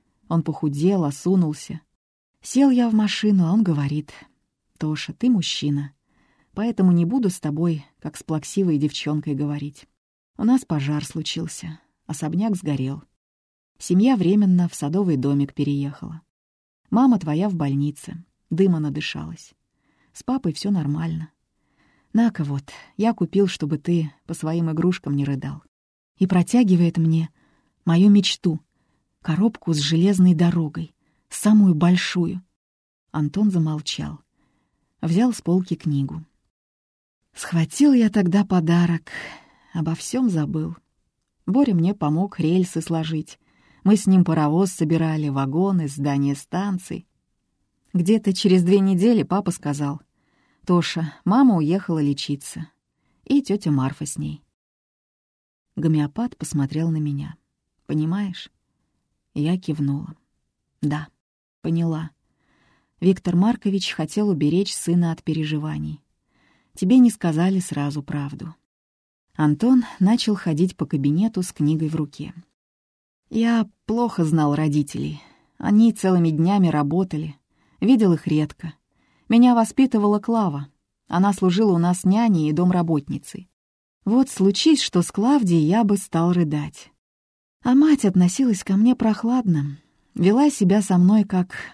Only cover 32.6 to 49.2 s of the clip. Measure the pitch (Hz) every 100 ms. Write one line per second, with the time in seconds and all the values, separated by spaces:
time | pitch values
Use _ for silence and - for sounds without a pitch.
32.6 | _ _ _ _ _ - 147 190 208 180
33.6 | 156 151 147 - 151 151 _ _ _ _
34.6 | _ _ _ - 160 170 247 220 - 185
35.6 | 185 170 165 143 135 156 160 _ _ _
36.6 | _ _ _ _ _ _ _ - - 170
37.6 | 160 - 294 254 220 208 180 196 202 180
38.6 | 160 170 170 165 - - - - _ _
39.6 | _ 170 156 160 - 247 247 165 147 156
40.6 | 160 170 _ _ _ _ _ _ - 226
41.6 | 277 175 170 208 147 156 196 - 156 180
42.6 | 180 165 160 165 160 160 - - _ _
43.6 | _ _ 190 214 - 190 175 160 147 160
44.6 | 190 - 156 165 160 156 147 139 135 156
45.6 | 196 190 147 143 143 139 139 139 - 180
46.6 | 202 185 - 170 - _ _ _ _ _
47.6 | _ _ _ 175 170 220 208 185 202 185
48.6 | 175 196 190 180 214 226